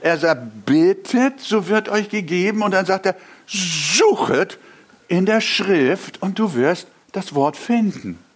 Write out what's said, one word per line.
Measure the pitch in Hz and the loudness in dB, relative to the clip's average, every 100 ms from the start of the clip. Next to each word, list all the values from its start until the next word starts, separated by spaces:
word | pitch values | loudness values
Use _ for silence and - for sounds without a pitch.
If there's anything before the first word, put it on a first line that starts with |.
Er | 160 165 | 0 2
sagt, | 165 147 120 107 101 | 2 0 -4 -12 2
„Bittet, | 151 349 392 - 240 262 269 | 4 4 2 0 0 0 -2
so | - 214 175 | -2 -2 2
wird | 214 208 | 0 0
euch | 208 208 | -2 -2
gegeben.“ | 214 165 180 190 214 | -6 -2 -2 0 0
Und | 208 | 0
dann | 190 190 | 0 0
sagt | 190 190 | 0 -2
er, | 185 - - - | -4 -12 -20 -10
„Suchet | 196 180 156 147 - 440 - - 127 190 - - - _ - _ | -6 -4 -4 -2 4 4 4 0 0 0 -6 -20 -20 _ -20 _
in | 175 185 | 0 2
der | 220 | 2
Schrift | 220 - 196 180 131 - - - | 0 -2 2 2 4 0 -6 -6
und | 190 190 | -6 -2
du | 214 131 | -2 2
wirst | 135 180 - _ _ | 0 0 -6 _ _
das | 196 185 143 | -10 -6 0
Wort | 143 - | 0 -2
finden.“ | - 240 214 - 101 85 _ | -2 0 0 -4 -12 -12 _